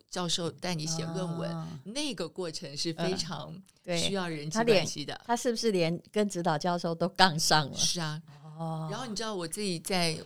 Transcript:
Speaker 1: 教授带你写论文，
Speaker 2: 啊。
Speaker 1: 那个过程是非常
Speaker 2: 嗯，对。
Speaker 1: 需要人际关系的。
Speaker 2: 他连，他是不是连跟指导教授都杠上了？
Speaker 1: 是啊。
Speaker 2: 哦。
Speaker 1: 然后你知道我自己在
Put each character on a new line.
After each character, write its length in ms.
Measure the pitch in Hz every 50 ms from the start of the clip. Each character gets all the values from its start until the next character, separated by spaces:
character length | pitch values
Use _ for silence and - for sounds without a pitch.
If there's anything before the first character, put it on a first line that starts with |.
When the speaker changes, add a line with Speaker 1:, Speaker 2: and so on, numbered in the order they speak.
| - _
Speaker 1:
教 200 | - 190 180 170
授 200 | 160 - 170 160
带 260 | - - - 175 175
你 100 | 156 151
写 180 | 156 165 165 165
论 340 | 165 165 190 185 165 165
文， 120 | 165 165 165
Speaker 2:
啊。 160 | 165 165 160 160 165 143 -
Speaker 1:
那 280 | 185 226 285 302 285 220
个 160 | - 175 156
过 200 | - - 180 165
程 280 | 156 - 180 143 143
是 160 | 143 - 170 160
非 200 | - 170 170 185
常 360 | 185 - 165 170 - 143 156
Speaker 2:
嗯， 120 | 165 190 - - _ _ _
对。 140 | 175 175
Speaker 1:
需 160 | 170 170 170 196
要 140 | 196 180 170
人 180 | 160 151 147 156
际 140 | 156 220 240
关 220 | 233 214 180 160
系 180 | 160 - 156 143
的。 100 | 147 135
Speaker 2:
他 40 | - -
连， 40 |
他 80 | - 233
是 140 | 233 - 254
不 80 | 233
是 140 | 226 226 226
连 300 | 202 180 165 160 170 165 - -
跟 180 | - 208 208 202
指 140 | - 175 170
导 120 | 180 156
教 220 | 151 - 180 175
授 160 | 175 170 170 170
都 160 | 165 170 175
杠 280 | 180 - 185 190 147
上 320 | 160 - - 160 156 147 135
了？ 60 | -
Speaker 1:
是 240 | - - - - 175
啊。 220 | 160 151 151 160 - - 143 143 147 156 151
Speaker 2:
哦。 300 | 160 165 160 160 160 160 160
Speaker 1:
然 80 | 202 233
后 80 | 262
你 80 | 233 208
知 80 | 208 226
道 120 | 220 214
我 120 | 185 170
自 120 | 160 - 202
己 200 | 208 196 175 160
在 360 | 160 - 196 180 170 165 160 165 -